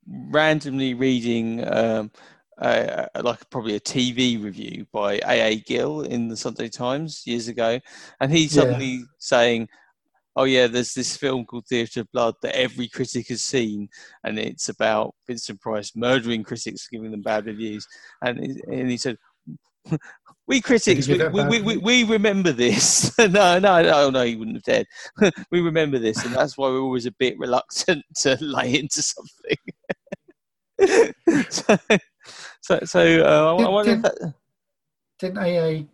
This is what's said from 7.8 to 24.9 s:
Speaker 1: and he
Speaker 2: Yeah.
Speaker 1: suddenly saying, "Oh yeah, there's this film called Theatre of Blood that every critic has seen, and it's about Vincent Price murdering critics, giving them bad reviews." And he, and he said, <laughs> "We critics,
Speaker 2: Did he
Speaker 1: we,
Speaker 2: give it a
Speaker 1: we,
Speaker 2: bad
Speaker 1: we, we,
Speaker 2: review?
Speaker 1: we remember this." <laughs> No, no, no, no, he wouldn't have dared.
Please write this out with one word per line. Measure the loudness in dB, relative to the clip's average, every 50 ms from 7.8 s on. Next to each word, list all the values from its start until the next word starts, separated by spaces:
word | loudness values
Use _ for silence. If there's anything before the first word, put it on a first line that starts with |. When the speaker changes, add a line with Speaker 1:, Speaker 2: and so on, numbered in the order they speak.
| _ -12 -20 -20 -20 -20 -6 _
Speaker 1:
and | -2 2
he | 4 4 4
Speaker 2:
Yeah. | 4
Speaker 1:
suddenly | 6 4 4 4 2 -2 -2 -4 -6 -8 -10 _ _ _
saying, | -4 0 4 4 6 4 4 2 -2 -6 _ _ _ _ _ _ _ _ _ _ _ _ _
"Oh | 0 2
yeah, | 4 4 4 4 4
there's | 2 0 -2 -2 -4
this | -6 -6 -6 -6 -4
film | -4 -4 -4 -4 -6
called | -8 -12 -14 -8 _
Theatre | -2 -2 -2 -4 -6 -10
of | -10 -6
Blood | -2 -2 0 0 -2 _
that | -6 -4 -2
every | -2 -2 -2 -2 -8 -10 -10
critic | -6 -8 -8 -6 -4 -8 -6 -6
has | -8 -8
seen, | -6 -2 -2 -2 -2 -2 -4 -8 -10 -12 _ -20 -20 -20 -20 _ _
and | -8 -6 -6
it's | -6 -8 -8 -10 -10 -10
about | -6 _ -2 0 0 0 -2 -4 -8 _ _ -12
Vincent | -12 -12 -10 -12 -14 -12
Price | _ -8 -8 -8 -8 -10 _
murdering | -4 0 0 0 0 0 -2 -4 -4 -6
critics, | -8 -10 -10 -10 -12 -12 -12 -16 -14
giving | -14 -14 -12 -10
them | -12 -10
bad | -6 -4 -4 -4 -4
reviews." | -6 -10 -10 -10 -10 -10 -10 -14 _ -20 -20 -20 -20 -18 _
And | -6 -6 -4 -4
he, | -8 -10 -10 -10 -10 -10
and | -8 -4 -4 -4
he | -4 -4
said, | -4 -6 -6 -8 _ _ _ _ _ -20 -20 -20 _ _ _ _ _
<laughs> | -6 -6 -6 -6 -10 -20 _ _ -20 -20 _ _ 0
"We | 0 0
critics, | 2 4 2 2 4 4 2 2 2
Speaker 2:
Did |
he | 0 2
Speaker 1:
we, | 2
Speaker 2:
give | 2 0
it |
a |
Speaker 1:
we, | 0 0
Speaker 2:
bad | 0 2
Speaker 1:
we, | 0 0
we, | 0 -2 -4
Speaker 2:
review? | -2 2
Speaker 1:
we | 4 4 4 4
remember | 4 2 2 2 2 2 2 2 2
this." | 2 2 2 2 2 2 2 2 2 2 0 0 4
<laughs> | 4
No, | 4 6 6 6 6 6 6 6
no, | 6 6 6 6
no, | 6 6 6 6 4 4
no, | 4 2 0
he | 0 -2
wouldn't | -4 -6 -8 -8 -8
have | -2
dared. | 0 0 0 0 _